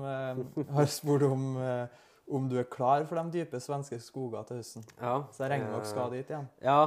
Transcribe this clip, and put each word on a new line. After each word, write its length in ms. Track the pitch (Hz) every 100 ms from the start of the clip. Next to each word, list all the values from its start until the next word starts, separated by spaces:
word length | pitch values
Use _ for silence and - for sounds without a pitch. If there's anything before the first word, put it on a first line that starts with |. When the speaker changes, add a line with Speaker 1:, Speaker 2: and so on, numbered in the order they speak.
Speaker 1:
eh, 600 | 139 135 131 127 127 156 143
har 140 | 143 147
spurt 380 | - 147 143 139
om, 180 | 131 135 131
eh, 480 | 127 123 120 - _ _ -
om 180 | 139 135
du 80 | 123
er 60 |
klar 400 | 123 - 123 143
for 140 | 156 170
de 220 | 165 170
dype 180 | 160 123
svenske 380 | 135 143 139 117
skoger 460 | - 135 127 110 113
til 160 | 123
høsten. 240 | 110 117 110
Speaker 2:
Ja, 240 | - 120 131 143
Speaker 1:
Så 140 | -
jeg 60 | 135
regner 160 | 139 107
med 80 | 110
dere 140 | 107
skal 160 | 104 123
Speaker 2:
eh, 100 | 123
Speaker 1:
dit 140 | 135
igjen. 160 | 151 135 -
Speaker 2:
Ja, 160 | 127 143